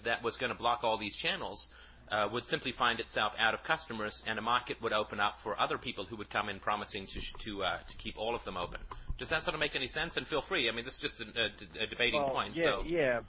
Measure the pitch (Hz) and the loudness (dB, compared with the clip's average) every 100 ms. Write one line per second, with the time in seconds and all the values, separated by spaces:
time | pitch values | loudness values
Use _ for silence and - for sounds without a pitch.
0 | 117 117 117 - 127 101 117 117 117 107 | 0 0 0 0 -2 2 2 4 4 2
1 | 107 - 165 190 104 101 - - - - | 0 -2 -2 -2 -4 -4 -6 -8 -20 -20
2 | - 107 107 117 117 156 135 117 120 117 | -2 2 4 2 0 -2 -2 2 2 2
3 | 117 131 107 - 113 107 - 160 - 113 | 0 2 2 6 4 4 0 -2 0 -4
4 | 104 - - 110 113 120 120 - 113 107 | -2 -4 -4 -2 2 2 2 -2 2 2
5 | 107 104 104 - 110 101 139 143 131 110 | 0 2 0 0 -4 2 2 2 -2 -6
6 | 92 107 104 113 104 98 - 104 104 104 | -6 -6 -2 0 0 -2 0 0 -2 -6
7 | 95 - - - 117 101 92 85 - - | -6 -6 -6 -6 -6 -2 0 0 -4 -10
8 | 110 104 110 117 - 92 87 - - - | -8 -4 -2 -2 -2 -4 -4 -6 -10 -10
9 | - - 127 160 - 156 147 147 131 151 | -6 -4 0 0 0 0 0 0 -2 -2
10 | 165 160 127 143 - 185 117 113 123 - | -2 -2 0 -2 2 2 2 0 -4 -4
11 | 143 - 107 117 107 - 104 - 107 110 | -4 -4 -6 0 0 0 -10 -4 -4 2
12 | 120 147 139 127 104 143 160 131 156 170 | 2 4 2 2 0 2 4 4 2 4
13 | 139 120 | 4 4